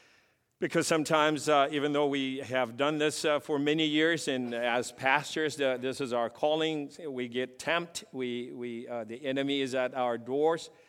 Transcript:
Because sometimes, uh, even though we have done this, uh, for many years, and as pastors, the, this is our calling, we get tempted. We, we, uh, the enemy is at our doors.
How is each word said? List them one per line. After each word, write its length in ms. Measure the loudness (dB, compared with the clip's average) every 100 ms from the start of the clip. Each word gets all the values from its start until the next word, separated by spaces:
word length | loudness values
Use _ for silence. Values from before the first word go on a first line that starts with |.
| _ _ _ _ _ _
Because 280 | 0 2 4
sometimes, 600 | 2 4 4 4 2 4
uh, 200 | 4 4
even 240 | 2 0
though 140 | 2 2
we 300 | 0 -2 -4
have 380 | -2 0 0 0
done 220 | 0 2
this, 260 | 0 0
uh, 160 | 0 0
for 200 | 0 0
many 260 | 2 2 2
years, 420 | 2 2 2 -2
and 280 | -2 -2 -2
as 360 | 0 0 -2
pastors, 640 | -2 2 2 2 -2 -2 0
the, 220 | 0 0
this 220 | -4 -4
is 120 | -2
our 180 | -2 -2
calling, 580 | 0 0 2 0 -2 -6 -10 -10
we 200 | -6 -4
get 320 | -4 -6 -6
tempted. 480 | -2 -2 -2 -12 -12
We, 400 | -8 -6 -4 -8
we, 340 | -10 -8 -8 -8
uh, 160 | -8
the 200 | -8 -8
enemy 380 | -4 -2 0 0
is 140 | 0 0
at 180 | -2
our 240 | 0 -2 -2
doors. 540 | -2 2 2 2 -6 -18